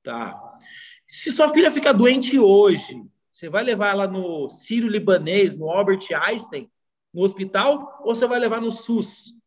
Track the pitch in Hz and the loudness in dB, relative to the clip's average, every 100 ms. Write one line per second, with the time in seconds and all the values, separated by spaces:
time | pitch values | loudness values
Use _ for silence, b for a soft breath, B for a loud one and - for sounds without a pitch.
0 | - 117 107 - - - B B B B | -12 -12 -12 -14 -20 -20 B B B B
1 | _ - 330 247 302 302 339 285 - 214 | _ -10 -6 0 2 4 4 2 2 4
2 | 240 262 262 277 202 196 208 160 - 123 | 4 2 0 4 6 8 6 4 -4 -18
3 | 104 _ _ - 165 185 247 208 208 196 | -20 _ _ -18 -6 -4 -2 -2 -2 -2
4 | 196 190 180 160 135 - - 233 226 208 | -4 -6 -8 -8 -10 -12 -6 -4 -2 -2
5 | 170 180 156 196 190 151 156 180 196 190 | 2 0 2 0 0 -2 -4 -2 0 -2
6 | - 160 175 233 - 147 113 _ _ _ | -4 -4 -2 -4 -8 -14 -16 _ _ _
7 | _ 170 190 190 190 196 254 285 - - | _ -2 -2 -2 -4 0 0 -2 -6 -8
8 | 240 226 240 240 233 - 226 - - 226 | -6 -2 0 0 -2 -2 -6 -8 -4 -4
9 | - - - - | -4 -12 -20 -20